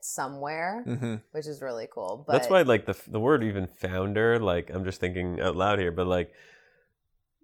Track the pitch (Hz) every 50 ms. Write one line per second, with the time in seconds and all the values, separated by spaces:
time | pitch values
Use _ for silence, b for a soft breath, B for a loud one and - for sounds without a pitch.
0 | - - - - 143 135 139 139 139 143 156 160 165 180 202 233 247 - 123 131
1 | 123 117 110 107 - _ - 156 147 151 147 139 131 131 120 113 113 - - 120
2 | 104 90 101 123 147 - 143 135 123 120 190 185 160 127 117 107 - - 98 -
3 | - - - 107 110 131 156 139 110 110 101 98 92 90 - - - 92 92 92
4 | 95 101 101 104 113 117 117 117 110 95 87 87 85 - 78 92 95 92 92 -
5 | - 90 90 92 90 90 87 - 65 92 80 87 92 101 104 101 92 87 82 87
6 | 90 90 90 90 87 - b b b b b b b b b b b b b _
7 | _ _ _ _ _ _ _ _